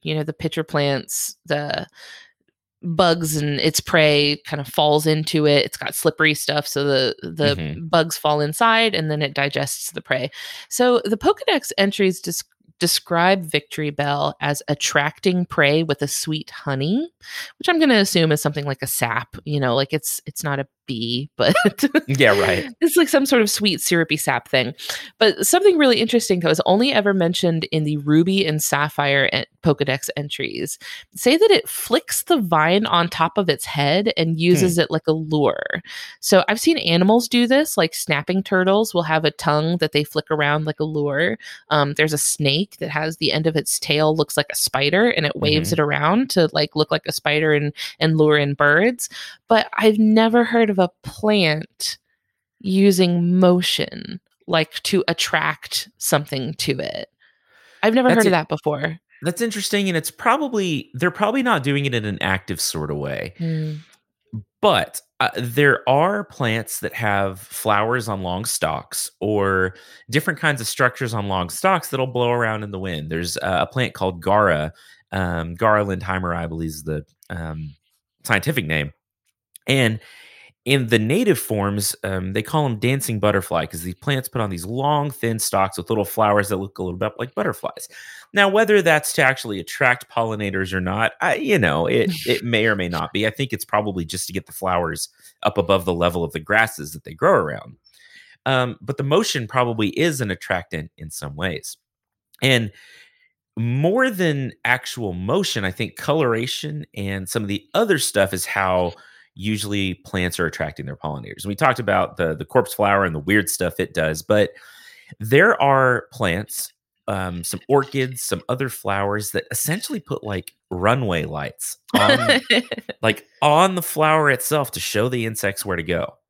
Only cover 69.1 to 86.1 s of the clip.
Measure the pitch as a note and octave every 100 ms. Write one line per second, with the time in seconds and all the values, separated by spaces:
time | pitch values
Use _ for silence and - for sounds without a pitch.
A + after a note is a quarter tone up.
69.1 | _ G2+ G#2 G2 F#2+ F#2 F#2+ - - _
70.1 | A#2 D#3 D#3 D#3+ C#3 A2+ - B2+ - B2+
71.1 | A2 G2+ F#2+ F2 - F#3+ F#3 - C3+ C3
72.1 | B2 A#2+ A#2+ A2+ A2 G#2 G2 F#2+ E2 D2+
73.1 | E2 F2 - F#2 F2+ - C3 B2 - F#2+
74.1 | F2 E2 G#2 G2+ D#2 D#2 - - - _
75.1 | F#2+ F2+ E2+ E2 E2+ A2+ G#2+ G2+ F#2 F#2
76.1 | F#2 F2+ E2+ E2 E2 E2 D#2 D#2 D2+ D2
77.1 | _ _ F2 E2 D#2 D2+ C#2+ _ _ _
78.1 | _ - G#2 - - D#2+ D#2+ D2 - _
79.1 | _ _ _ _ - - C3+ A#2+ A2 -
80.1 | - - - - _ - C#3 A#2 A2+ G#2+
81.1 | E3 A#3+ D3 - G#2+ G2 G2+ G2 - G2
82.1 | F#2+ F#2 G2 A2 D#3+ D3 A2 A#2 C3+ C3+
83.1 | A2 G#2 G2+ F#2 E2+ D2+ E2+ F2 F2 -
84.1 | C3+ B2+ B2+ G#2+ F2 F2 A#2+ C#3 D3 D3
85.1 | B2+ A#2 A2+ - G2+ F#2+ - F2+ A2 G2